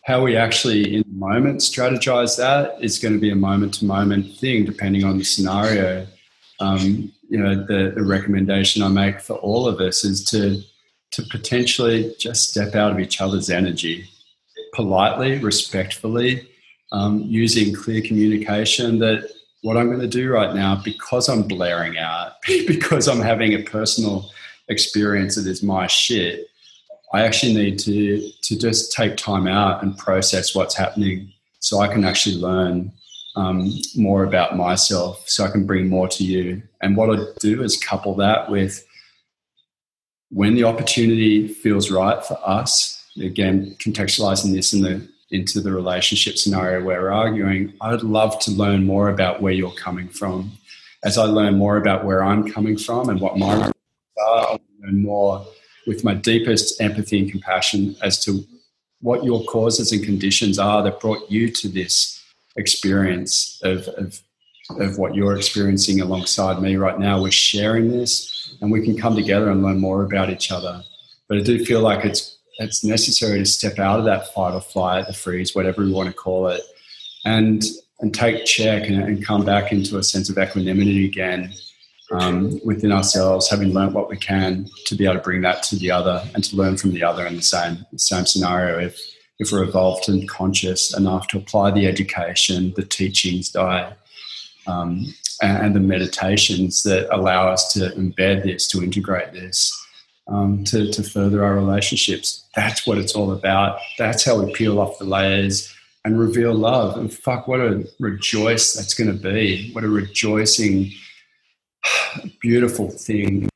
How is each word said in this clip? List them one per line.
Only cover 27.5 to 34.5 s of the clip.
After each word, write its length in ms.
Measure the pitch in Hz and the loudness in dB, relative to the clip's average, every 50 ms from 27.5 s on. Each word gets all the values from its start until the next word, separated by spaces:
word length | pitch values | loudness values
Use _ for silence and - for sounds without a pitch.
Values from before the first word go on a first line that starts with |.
| 110 | 4
need 240 | 107 104 101 95 101 | 4 2 2 0 -2
to, 500 | - 107 101 104 104 101 101 104 104 104 - _ - | -2 -2 0 0 2 0 0 -2 -2 -8 -12 _ -4
to 160 | - 110 - | -4 -4 0
just 320 | 117 117 113 - - - | 0 0 0 0 -2 -2
take 260 | - - 117 101 - | -2 0 0 0 -2
time 300 | - - - 101 95 92 | -4 -4 -2 0 0 0
out 340 | 92 95 101 104 98 87 - | 2 2 2 2 2 0 0
and 160 | 101 98 98 | -2 -4 -4
process 560 | - - - 95 95 92 - - 92 90 - - | -4 -2 0 0 2 2 2 0 0 -2 0 0
what's 220 | 95 90 - - | 0 0 0 0
happening 560 | - 95 - - 104 104 95 90 92 98 98 _ _ _ _ _ _ | -2 -2 -2 0 0 0 0 -2 -4 -8 -14 _ _ _ _ _ _
so 180 | - - 107 101 | -4 0 2 2
I 80 | 101 | 0
can 180 | 104 104 107 98 | 2 2 2 2
actually 300 | - 98 - - 104 92 | 2 2 0 0 0 0
learn, 560 | 87 87 90 92 92 92 90 90 90 90 104 - _ _ - - - - - - | -2 -2 0 0 0 0 0 0 -2 -4 -6 -12 _ _ -20 -20 -20 -18 -10 -4
um, 360 | 98 95 92 92 92 92 98 107 - - - - | -2 -2 0 0 0 0 -2 -2 -4 -8 -6 0
more 280 | - 107 98 98 98 98 | 0 2 4 4 2 2
about 320 | 95 95 90 87 - | 2 2 2 2 2